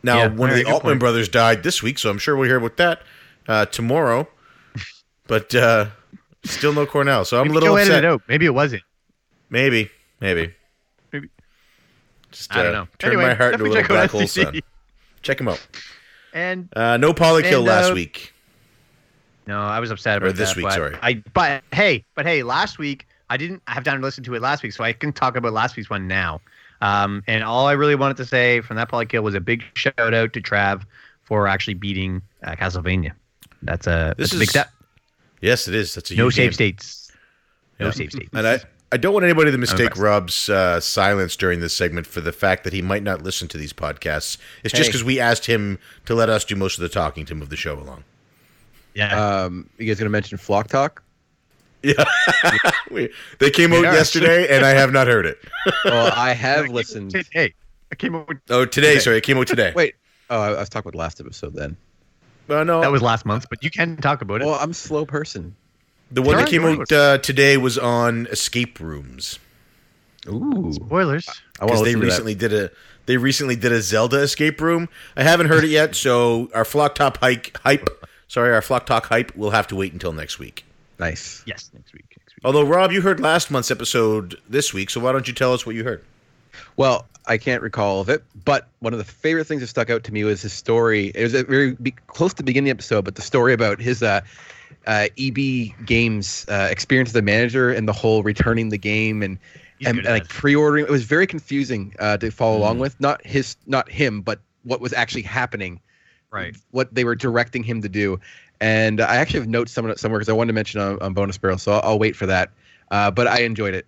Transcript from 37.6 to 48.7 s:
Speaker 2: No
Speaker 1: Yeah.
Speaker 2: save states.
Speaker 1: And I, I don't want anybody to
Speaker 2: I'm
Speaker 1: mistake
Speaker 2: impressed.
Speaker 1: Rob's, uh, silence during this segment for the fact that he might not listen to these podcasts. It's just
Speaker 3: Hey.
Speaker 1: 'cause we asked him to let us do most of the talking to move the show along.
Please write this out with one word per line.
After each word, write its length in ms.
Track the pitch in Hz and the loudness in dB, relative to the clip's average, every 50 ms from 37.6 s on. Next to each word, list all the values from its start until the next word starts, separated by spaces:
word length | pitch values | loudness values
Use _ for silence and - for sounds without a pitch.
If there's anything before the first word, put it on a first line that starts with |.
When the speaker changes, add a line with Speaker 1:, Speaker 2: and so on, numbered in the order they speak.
| _ _ _ - | _ _ _ -6
Speaker 2:
No 60 | 101 | -6
Speaker 1:
Yeah. 60 | 104 | -6
Speaker 2:
save 180 | 110 - 78 73 | -6 -6 -10 -10
states. 180 | - 139 - - | -10 -14 -14 -8
Speaker 1:
And 140 | - 110 107 | -6 0 2
I, 120 | 113 123 127 - - _ _ _ _ | 2 2 0 -2 -12 _ _ _ _
I 60 | 123 | -2
don't 160 | 127 139 190 202 | 0 0 2 2
want 100 | 202 180 | 4 4
anybody 260 | 175 165 156 156 151 | 4 4 6 4 4
to 40 | 135 | 4
Speaker 2:
I'm 60 | 123 | 2
Speaker 1:
mistake 200 | 123 110 95 104 | 0 0 2 2
Speaker 2:
impressed. 180 | 120 117 - 90 | 2 0 0 2
Speaker 1:
Rob's, 480 | 104 104 104 104 92 87 - - - - | 2 4 4 2 0 -2 -6 -4 -2 0
uh, 320 | 101 95 92 90 87 85 | 2 2 4 2 2 0
silence 560 | - - - 113 95 98 101 98 92 85 - | -2 -2 0 0 2 2 2 0 -2 -4 -4
during 240 | - 98 92 90 85 | -2 -2 -2 -2 -2
this 120 | 85 82 | -4 -6
segment 340 | - - 92 87 80 87 82 - | -4 -2 -2 -2 -4 -6 -10 -8
for 120 | - 87 | -10 -8
the 120 | 78 85 | -8 -8
fact 320 | - - - 95 92 - - | -6 -2 0 0 0 0 -4
that 80 | 92 | -8
he 100 | 92 95 | -6 -6
might 220 | 90 92 98 104 101 | -4 -2 -4 -2 -2
not 180 | 101 95 85 | -4 -6 -4
listen 240 | 85 95 - - 87 80 | -6 -8 -8 -8 -10 -10
to 80 | - | -10
these 160 | 78 76 73 | -12 -12 -12
podcasts. 640 | - - 78 76 76 - - 82 76 76 - - - - - - - - - | -10 -8 -8 -8 -8 -6 -6 -6 -6 -6 -6 -8 -12 -12 -16 -20 -20 -10 -8
It's 100 | 110 - | -4 0
just 140 | 123 123 117 | 0 0 0
Speaker 3:
Hey. 40 | |
Speaker 1:
'cause 120 | 107 127 113 | 0 -2 -2
we 160 | 127 131 131 | -2 -2 2
asked 260 | 120 117 117 - - | 2 2 2 0 0
him 320 | - 117 110 101 101 98 - - - - - _ | -2 -2 0 0 -4 -6 -8 -12 -20 -20 -20 _
to 80 | - 113 | -2 0
let 120 | 113 113 110 | 0 2 2
us 160 | 110 104 - | 2 0 -2
do 120 | - 101 | -4 -4
most 200 | 98 98 92 - - | -4 -4 -4 -4 -6
of 40 | |
the 60 | 87 85 | -8 -6
talking 360 | - 101 82 76 - 82 76 | -4 -2 -4 -4 -6 -8 -12
to 100 | - 80 | -10 -12
move 140 | 76 73 71 | -12 -12 -12
the 60 | 76 | -10
show 220 | - - 78 73 71 | -10 -8 -8 -8 -10
along. 240 | 69 69 64 - - _ _ _ _ _ _ _ _ _ _ _ _ _ | -12 -16 -18 -20 -20 _ _ _ _ _ _ _ _ _ _ _ _ _